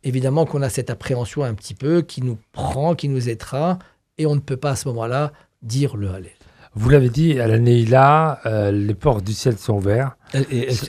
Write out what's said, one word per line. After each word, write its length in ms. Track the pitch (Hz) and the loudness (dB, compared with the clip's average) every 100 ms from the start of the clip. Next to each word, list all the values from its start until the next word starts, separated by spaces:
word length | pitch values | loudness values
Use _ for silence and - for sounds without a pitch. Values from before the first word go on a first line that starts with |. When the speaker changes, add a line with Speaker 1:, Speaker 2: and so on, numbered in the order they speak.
Speaker 1:
évidemment 420 | 139 127 131 147 156 | -4 -2 0 2 0
qu'on 160 | 147 | 0
a 60 | 135 | -2
cette 220 | - 123 | -4 -6
appréhension 540 | 117 - 127 120 - | -8 -6 -4 -4 -4
un 100 | 131 | -4
petit 200 | 104 - | -6 -12
peu 280 | 101 135 170 | -8 0 0
qui 200 | 151 - | 0 -4
nous 160 | 127 110 _ | -6 -6 _
prend, 420 | - 139 135 160 | -8 -6 -2 -2
qui 140 | 170 143 | -2 -2
nous 200 | 135 120 | -2 -4
étreint, 500 | 113 - 135 170 180 - _ _ - | -6 -8 -4 -2 -2 -8 _ _ -4
et 100 | 156 | 0
on 80 | |
ne 60 | 147 | 0
peut 160 | 143 131 | -2 -4
pas 140 | 147 | -4
à 60 | 135 | -4
ce 120 | 139 | -4
moment-là 440 | 117 113 127 147 - _ _ | -6 -4 -2 -4 -8 _ _
dire 340 | 117 127 143 104 | -6 -2 -2 -2
le 120 | 101 | -6
Hallel. 220 | 92 90 _ - _ - | -8 -14 _ -20 _ -16
Speaker 2:
Vous 140 | 107 117 | -2 6
l'avez 180 | 143 127 | 6 6
dit, 300 | 135 165 135 | 2 2 2
à 60 | 113 | 2
la 120 | 113 | 4
Neila, 840 | 120 120 113 131 139 151 160 135 113 | 6 4 6 6 6 6 2 -2 -4
euh, 240 | 110 101 | -2 0
les 240 | 101 104 | 0 -2
portes 300 | 104 147 107 | 0 0 0
du 80 | 95 | -2
ciel 240 | 107 131 110 | -2 -2 -2
sont 160 | - | -2
ouvertes. 420 | 104 95 110 135 - _ | 0 0 0 -2 -8 _
Speaker 1:
Elles, 140 | 131 135 | -4 -2
et 180 | 127 127 | -4 -4
elles, 80 | 120 | -4